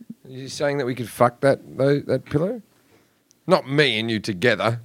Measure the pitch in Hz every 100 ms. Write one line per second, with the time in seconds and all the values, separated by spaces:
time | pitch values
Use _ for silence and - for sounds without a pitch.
0 | 233 - 139 131 131 120 143 143 123 127
1 | 110 - 120 - 139 - - - 139 143
2 | - 131 - 147 185 240 - _ _ _
3 | _ _ _ _ - 175 127 143 139 107
4 | 113 110 - 92 123 101 107 117